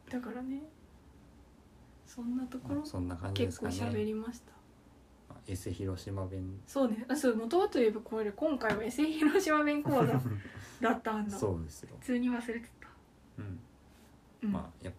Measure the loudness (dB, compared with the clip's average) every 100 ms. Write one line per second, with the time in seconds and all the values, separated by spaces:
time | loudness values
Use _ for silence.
0 | -8 -6 -6 -8 -6 -8 -8 -18 -20 -20
1 | -20 -20 -20 -20 -20 -20 -20 -20 -20 -20
2 | -18 -8 -4 -2 -4 -6 -2 -2 -2 -4
3 | -4 -4 -2 0 0 0 -4 -2 0 0
4 | 0 -2 -4 -8 -14 -20 -20 -20 -20 -20
5 | -20 -20 -20 -16 -8 -6 -6 -4 -4 -4
6 | -6 -6 -4 -6 -6 -8 -4 2 2 2
7 | -2 0 2 2 2 4 4 4 4 2
8 | -2 -2 -2 0 0 2 2 0 0 2
9 | 2 4 6 6 6 4 4 2 4 4
10 | 6 4 0 -4 -8 -14 -16 0 2 2
11 | 0 -2 -2 -2 0 0 -4 -10 -16 -10
12 | -2 2 2 0 -2 -6 -8 -18 -20 -20
13 | -20 -20 -20 -12 -10 -10 -12 -20 -20 -20
14 | -20 -20 -20 -6 -2 -2 -2 -10 -10